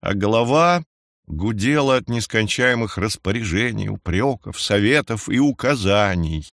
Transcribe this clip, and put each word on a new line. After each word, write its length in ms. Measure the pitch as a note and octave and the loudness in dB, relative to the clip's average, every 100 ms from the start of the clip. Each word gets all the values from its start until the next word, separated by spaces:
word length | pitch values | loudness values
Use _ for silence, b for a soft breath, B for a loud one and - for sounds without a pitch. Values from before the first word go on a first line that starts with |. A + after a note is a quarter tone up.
а 140 | - | -4
голова 680 | G2 G2+ A2+ A#2 C#3+ E3+ F3 D#3+ _ _ _ _ | -2 0 2 2 2 4 2 -2 _ _ _ _
гудела 680 | D2+ G2 A2 G#2+ D3 C#3 C3 | -4 -4 -2 0 2 2 2
от 120 | A#2 | 0
нескончаемых 880 | A#2+ A2 A2+ G#2+ - B2+ A#2+ A2+ - | -4 -2 -2 -2 0 2 2 -2 -2
распоряжений, 880 | G#2 - - A2 A2 E2+ A#2+ G#2+ G2+ | -4 -4 -4 -4 0 0 0 -2 -6
упреков, 720 | G2 - F2 B2+ B2 - - | -8 -4 0 0 -2 -8 -8
советов 680 | - G#2 G#2 D3 - A2+ - | 0 2 4 2 0 -6 -2
и 100 | A#2+ | 2
указаний 1080 | C#3+ C3+ B2 C#3+ F#2+ G2+ G#2 F2+ E2 D#2 D2+ | 2 2 -2 0 2 2 2 0 -2 -4 -8